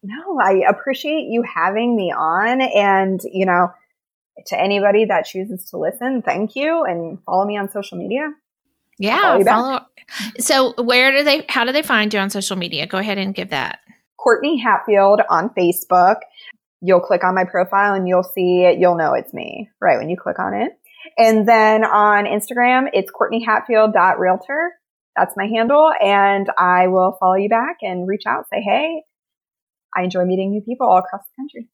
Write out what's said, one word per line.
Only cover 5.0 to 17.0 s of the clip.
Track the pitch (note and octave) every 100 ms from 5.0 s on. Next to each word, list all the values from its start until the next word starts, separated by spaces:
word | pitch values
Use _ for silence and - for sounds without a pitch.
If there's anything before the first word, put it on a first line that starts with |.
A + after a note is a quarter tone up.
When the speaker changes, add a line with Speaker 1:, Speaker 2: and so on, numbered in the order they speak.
| A3
Speaker 1:
that | F#3 D#3
chooses | F#3+ G3+ F#3 -
to | -
listen, | D#3 - B3 C4
thank | - E3+ G#3 C4+
you. | D4 E4
And | C#4+ E3+ E3 F#3+ -
follow | F#3 G3+
me | G#3
on | G3+
social | G3+ G3+ F3+
media. | F3 B3 D4+ D4+ _ _ _ _ _ _
Speaker 2:
Yeah, | G3+ C4+
Speaker 1:
Follow | G4 -
you | G3
back. | A3
Speaker 2:
follow. | B3+ C4 - _ _ - G#3 -
So | - C4+ C4 B3
where | A#3+ B3 C4
do | C4+
they, | D4 C#4+ -
how | C4
do | A#3+
they | C#4
find | D4+ A#3 G#3
you | G#3
on | G3
social | G3+ F#3+ F#3
media? | F3 D3 D#3+
Go | F#3+
ahead | G#3+ G3
and | F#3+ G3
give | F#3
that. | C#3+ B2+ - _ _ _ _
Speaker 1:
Courtney | - - C#4+ D4+
Hatfield | A#3 G3 - G3+ G3 G#3 -
on | E3+ F#3+
Facebook. | - F3 F3+ - F3+ F3+ A3 - - - - _ _
You'll | F3 F3+